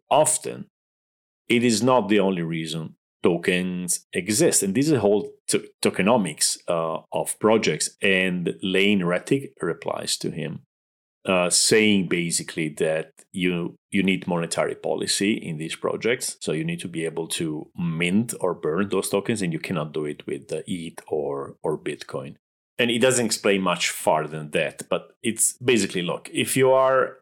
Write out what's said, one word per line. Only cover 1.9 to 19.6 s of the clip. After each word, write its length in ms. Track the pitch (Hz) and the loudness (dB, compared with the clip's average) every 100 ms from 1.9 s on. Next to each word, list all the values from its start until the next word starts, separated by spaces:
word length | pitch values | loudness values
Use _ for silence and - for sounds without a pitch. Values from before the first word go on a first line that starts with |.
| 127 98 | 4 4
the 120 | 107 | 4
only 200 | 95 92 | 4 2
reason 540 | 82 82 80 82 78 - _ _ | -2 -4 -6 -8 -10 -14 _ _
tokens 840 | 98 85 95 90 92 90 90 - _ | 2 2 2 0 0 -4 -4 -6 _
exist. 480 | 95 90 107 165 - | -6 -2 2 4 2
And 120 | 98 | 0
this 120 | 98 151 | 0 2
is 60 | |
a 80 | 139 | 2
whole 340 | 101 104 - - - | 4 2 0 -10 -4
to-, 200 | - - _ | -4 -4 _
tokenomics, 720 | 107 - 95 123 87 80 - - - | -2 2 4 4 2 -2 -2 -2 -4
uh, 360 | 85 82 80 - | -2 -2 -4 -6
of 260 | 80 78 - | -6 -4 0
projects. 600 | 107 110 110 80 - - | 4 4 2 0 -4 -2
And 540 | 101 92 92 90 85 - | 2 2 2 0 -4 -4
Lane 380 | 95 95 101 104 | -2 2 4 2
Rettig 500 | 85 87 - 139 - - | 2 -2 0 -2 -2 -8
replies 560 | 87 80 - - - - | -6 -6 -6 -6 -6 -6
to 140 | - | -6
him, 300 | 80 78 - _ _ _ _ _ _ - | -6 -8 -10 _ _ _ _ _ _ 0
uh, 240 | 92 87 | 2 2
saying 580 | - - 113 107 101 85 | 2 4 6 6 4 2
basically 640 | 90 85 - 82 - 78 76 | 0 -2 -4 -6 -4 -4 -2
that 320 | 80 80 - _ _ | -2 -2 -4 _ _
you, 440 | - 90 87 87 - _ | -4 -2 0 -4 -10 _
you 120 | 101 | 0
need 240 | 95 90 92 | 0 0 -2
monetary 500 | 87 85 - 80 85 | -4 -4 -2 -4 -4
policy 580 | 80 80 101 - 101 | -4 -4 -2 0 0
in 240 | 113 98 78 | 0 -4 -8
these 180 | 80 - | -8 -6
projects. 640 | 87 87 110 123 - - | -6 -4 -2 -2 -4 -8
So 120 | - | -4
you 120 | 80 | -4
need 160 | 80 85 | -4 -6
to 80 | 92 | -8
be 160 | 82 | -6
able 240 | 82 78 82 | -6 -6 -6
to 420 | - 82 76 - - | -4 -4 -6 -10 -6
mint 560 | 85 80 87 98 120 - | -4 -2 2 2 0 -2
or 140 | 90 | -2
burn 340 | 82 76 82 101 | -2 -2 -2 0
those 220 | 98 - | -2 0
tokens, 320 | 101 98 107 | -2 0 -2
and 100 | 92 | -2
you 60 | |
cannot 340 | 80 | -4